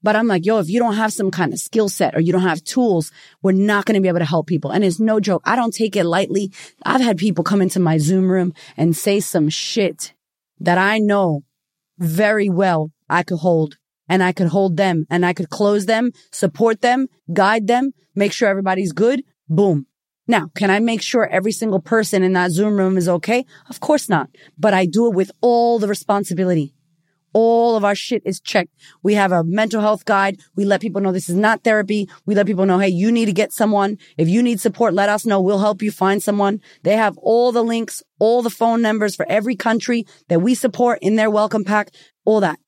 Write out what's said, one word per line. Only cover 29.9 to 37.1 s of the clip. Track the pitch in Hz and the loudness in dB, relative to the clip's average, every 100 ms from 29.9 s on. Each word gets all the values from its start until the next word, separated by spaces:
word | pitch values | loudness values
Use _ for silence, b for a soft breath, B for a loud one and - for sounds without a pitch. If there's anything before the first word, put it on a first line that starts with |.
| 208 | -2
guide. | - 196 196 196 b - | 0 0 0 -4 b -4
We | 202 | 0
let | 190 | 0
people | 202 175 | -2 -4
know | 196 | -2
this | 185 160 | -4 -2
is | 175 | 0
not | 208 220 | 0 0
therapy. | 233 220 202 214 185 B - | 0 0 0 -4 -4 B -2
We | |
let | 202 202 | 0 0
people | 185 196 | 0 2
know, | 185 | 2
"Hey, | 196 | 2
you | 175 208 | 0 2
need | 233 226 | 2 0
to | |
get | 185 208 | 0 -2
someone. | - 220 202 196 208 b b | -2 0 0 0 -4 b b
If | 165 | 0
you | 202 | 2
need | 240 233 | 0 0
support, | 226 196 233 180 | -4 0 0 2
let | 202 | 0
us | 208 226 | 0 0
know. | 196 | 0
We'll | 185 202 | 2 0
help | 208 208 | 0 -2
you | 214 | -6
find | 190 190 202 | -2 0 0
someone." | - 202 202 208 b b | -2 0 0 -2 b b
They | 165 214 | -2 0
have | 214 | 0